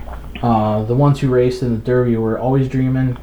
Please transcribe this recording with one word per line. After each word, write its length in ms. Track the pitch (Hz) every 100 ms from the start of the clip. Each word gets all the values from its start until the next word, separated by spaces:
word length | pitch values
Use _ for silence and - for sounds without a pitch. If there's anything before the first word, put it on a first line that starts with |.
| - - - -
Uh, 400 | 117 113 107 107
the 120 | 107 123
ones 240 | 143 143
who 100 | 139
raced 340 | 127 123 -
in 100 | 123
the 80 | 113
Derby 340 | 120 123 123 113
were 200 | 113 110
Always 320 | 123 135 131
Dreamin', 460 | 131 131 131 131 123